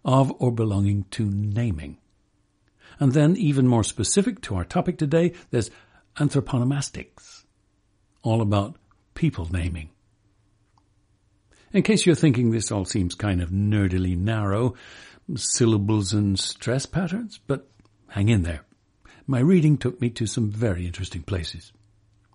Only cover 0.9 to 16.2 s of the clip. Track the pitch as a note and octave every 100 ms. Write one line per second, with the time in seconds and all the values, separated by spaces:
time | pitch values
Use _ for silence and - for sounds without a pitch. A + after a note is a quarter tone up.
0.9 | G2+ G2 - G#2+ G2 G#2 G#2 A#2 D#2+ C#2+
1.9 | - _ _ _ _ _ _ _ _ -
2.9 | - C#3 C3+ D3 F#3+ E3+ C#3 B2+ A#2 G#2
3.9 | - G#2+ - G3+ G3+ - F#2 E2+ F#3 F3+
4.9 | D#3+ D3 E3 F3 F3 - B2+ G#2 - _
5.9 | _ _ - D3 C#3+ B2+ C3 A#2+ C#3+ -
6.9 | - - _ - - _ _ _ _ _
7.9 | _ _ _ A#2 A2+ G#2+ G#2 G2+ D#3+ _
8.9 | _ _ - E3 - E2 F2+ D#2+ D#2+ D#2
9.9 | _ _ _ _ _ _ _ _ _ _
10.9 | _ _ _ _ _ _ _ _ G3+ -
11.9 | G#3+ - D3+ D#3+ A#2+ A#2+ A2+ G#2+ G#2+ F#2
12.9 | A2+ F2 - G#2 F2+ E2+ F#2+ G#2 G#2+ G2
13.9 | F#2 F#2 F2+ G2 A2+ G2+ G2+ B2 - -
14.9 | - - - - E3 - - A#2 G#2+ G2+
15.9 | G#2+ F#2+ G#2